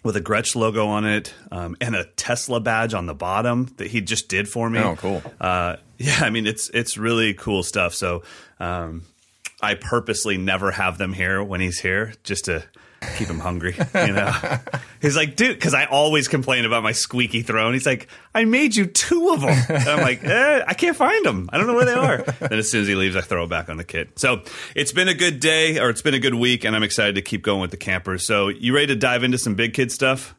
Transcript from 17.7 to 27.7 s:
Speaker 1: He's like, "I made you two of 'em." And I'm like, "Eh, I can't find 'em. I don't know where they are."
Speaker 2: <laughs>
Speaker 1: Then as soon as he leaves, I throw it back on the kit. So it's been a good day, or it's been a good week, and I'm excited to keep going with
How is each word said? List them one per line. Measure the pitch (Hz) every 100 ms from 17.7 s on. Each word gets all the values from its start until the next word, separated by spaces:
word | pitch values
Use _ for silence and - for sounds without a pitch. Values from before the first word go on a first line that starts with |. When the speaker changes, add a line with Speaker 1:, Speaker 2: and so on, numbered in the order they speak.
Speaker 1:
He's | 127 139
like, | 127 - - - 220
"I | 226
made | 247 294 214
you | 185
two | - - 349 349
of | 311
'em." | 139 143 120
And | 156 131
I'm | 151
like, | 139 123
"Eh, | 143 214 277 277 -
I | 185
can't | 349 320
find | 285 440 320
'em. | 95 90
I | 151
don't | 220
know |
where | 240 247
they |
are." | 247 262 139 -
Speaker 2:
<laughs> | 127
Speaker 1:
Then | 151 110
as | 110
soon | 113
as | 101
he | 98
leaves, | 95 92
I |
throw | 87 90 85
it |
back | 82 80
on | 80
the |
kit. | 85 82 78 -
So | 131 117 - - - -
it's | 143
been | 175 185
a | 165
good | 175 139
day, | 156 160 160 156
or | 120
it's | 113
been | 151
a | 139
good | 127 117
week, | 123 120
and | 113 110
I'm |
excited | 104 - 104 98
to |
keep | 92 104
going | 107 98
with | 90